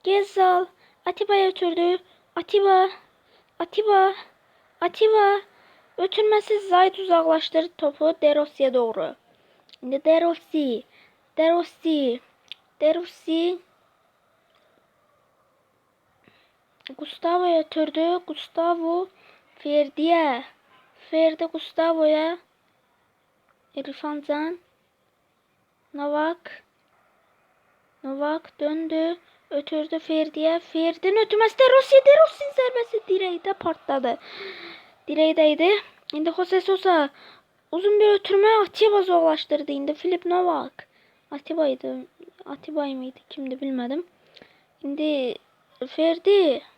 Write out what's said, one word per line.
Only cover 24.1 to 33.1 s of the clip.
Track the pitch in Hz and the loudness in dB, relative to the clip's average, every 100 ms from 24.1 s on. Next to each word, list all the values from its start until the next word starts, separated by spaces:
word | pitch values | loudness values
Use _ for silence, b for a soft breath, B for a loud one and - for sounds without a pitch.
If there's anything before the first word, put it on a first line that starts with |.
| 294 | -10
Can. | 294 294 320 349 _ _ _ _ _ _ _ _ _ _ _ _ _ | -6 -6 -6 -10 _ _ _ _ _ _ _ _ _ _ _ _ _
Novak. | 285 285 294 311 339 - - _ _ _ _ _ _ _ _ _ _ _ _ _ _ | -10 -4 -2 -4 -6 -14 -20 _ _ _ _ _ _ _ _ _ _ _ _ _ _
Novak | 262 269 294 320 - _ | -12 -6 -4 -6 -10 _
döndü. | 294 311 320 320 330 349 b b _ | -6 -4 -4 -2 -2 -6 b b _
Ötürdü | 285 285 311 302 320 | -8 -6 -6 -6 -8
Ferdi'ye. | - 311 311 302 311 339 | -4 -4 -4 -2 -2 -2
Ferdi'nin | - 320 330 330 381 415 | -6 -4 -4 -2 0 0
ötürməsi | 440 427 440 - | 0 2 0 4
De | 523 | 6
Rossi. | 523 539 539 | 6 8 8
De | 554 587 | 8 8
Rossi'nin | 640 - 571 571 | 6 4 -6 -2
zərbəsi | 508 508 466 427 | -2 -2 -4 -6
dirəkdə | - | -2